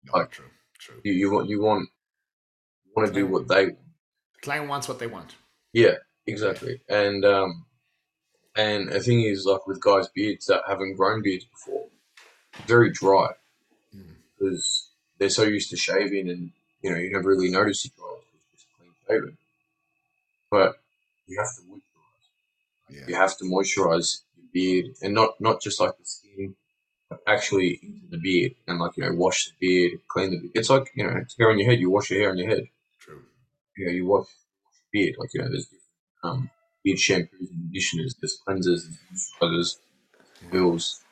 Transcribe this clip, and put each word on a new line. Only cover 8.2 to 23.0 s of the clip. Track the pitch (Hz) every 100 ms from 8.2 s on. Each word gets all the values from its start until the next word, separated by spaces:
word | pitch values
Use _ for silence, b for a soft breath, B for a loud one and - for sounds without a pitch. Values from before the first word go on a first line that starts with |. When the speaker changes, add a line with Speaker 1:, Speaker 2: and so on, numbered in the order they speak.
| _ _ _ -
Speaker 2:
and | 107 104 95
the | 98
thing | 95 120
is, | 110 98 95
like, | 95 95
with | 95
guys' | 101 98 92
beards | - 104 95 -
that | 90 98
haven't | 98 95 95
grown | 95 110
beards | 98 92 -
before, | - - - - _ _ _ - _ _ - -
very | 120 113
dry. | 82 95 98 82 - _ _ _ _ _ 101
Speaker 1:
Mm. | 87 80 _ _
Speaker 2:
'Cause | 98 90 - - - _ _ _
they're | 98
so | 92
used | 107 104 98
to | 87
shaving | - 95 101 98 92
and, | 87 85 _ _ _
you | 98
know, | 85
you | 92
never | 98 92
really | 95 92
notice | 92 107 98 -
it | _
dry. | - - _
It's | _ _
just | _ _ _
clean | 87 _ -
shaven. | - - 156 _ _ _ _ _ _ _ _ _ _ _
But | - 95 - _ _ _ _ _
you | 92
have | - -
to |
moisturize. | 90 - _ _ _ _ _ _ _ _ _ _ _
Speaker 1:
Yeah. | 69